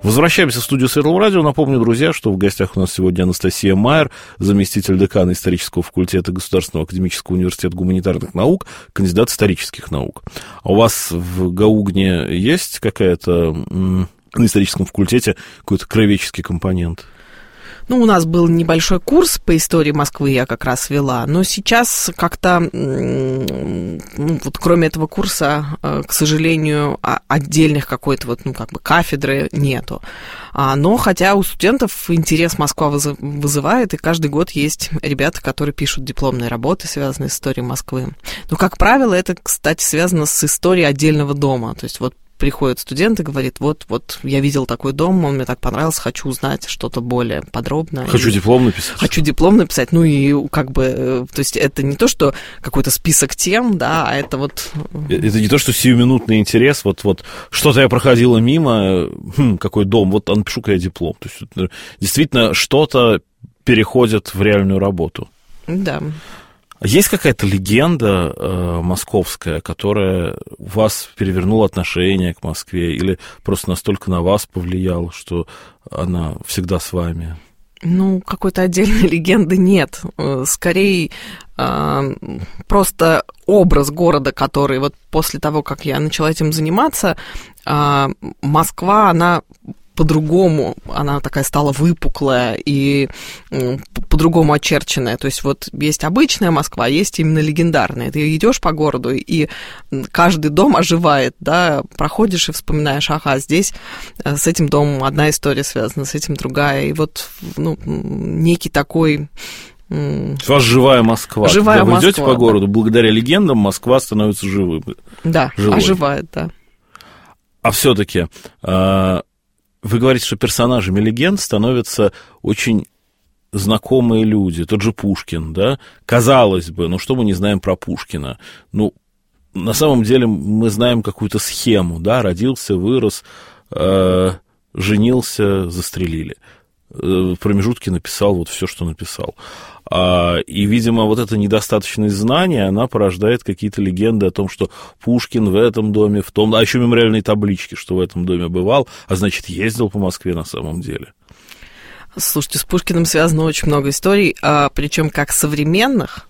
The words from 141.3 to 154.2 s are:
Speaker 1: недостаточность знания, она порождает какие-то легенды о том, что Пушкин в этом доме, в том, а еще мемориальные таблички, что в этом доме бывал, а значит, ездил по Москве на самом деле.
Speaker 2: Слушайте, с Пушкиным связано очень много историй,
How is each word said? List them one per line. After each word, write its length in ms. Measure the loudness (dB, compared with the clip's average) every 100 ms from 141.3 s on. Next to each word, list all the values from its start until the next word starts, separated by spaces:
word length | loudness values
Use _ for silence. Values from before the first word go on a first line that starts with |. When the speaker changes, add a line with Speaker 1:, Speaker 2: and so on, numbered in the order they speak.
| 0
Speaker 1:
недостаточность 760 | 2 0 0 -2 -2 -2 -2
знания, 500 | 0 0 2 2 0 0
она 180 | 0 0
порождает 540 | 0 0 2 0 0
какие-то 380 | -2 -6 -6 -2
легенды 460 | -4 0 0 2 0
о 40 |
том, 200 | 0 -6
что 200 | -4 -6 -6 -20 _
Пушкин 440 | 0 0 0 0 2
в 80 | 4
этом 360 | 2 2 0
доме, 280 | 2 2 2
в 100 | -2
том, 240 | 0 2
а 60 | 4
еще 180 | 2 2
мемориальные 440 | 2 4 4 2
таблички, 520 | 0 0 0 -2 -6
что 220 | -16 -6 -2
в 40 |
этом 260 | -2 -4 -2
доме 220 | -2 -2
бывал, 380 | -2 0 0 0 -10 -6
а 100 | -2
значит, 320 | 0 -2 -8
ездил 400 | -4 -4 -2 -4
по 100 | -2
Москве 360 | -4 -4 -6
на 100 | -6
самом 380 | -6 -10 -8 -8
деле. 320 | -8 -10 -12 _ _ _ -20 -20 -20 -20 -20 -20 -18 -8
Speaker 2:
Слушайте, 420 | -4 -4 -4 -6
с 60 |
Пушкиным 400 | -2 -4 -2 -2 0
связано 380 | 2 2 2
очень 240 | 0 0 0
много 220 | 0 0
историй, 460 | -2 2 2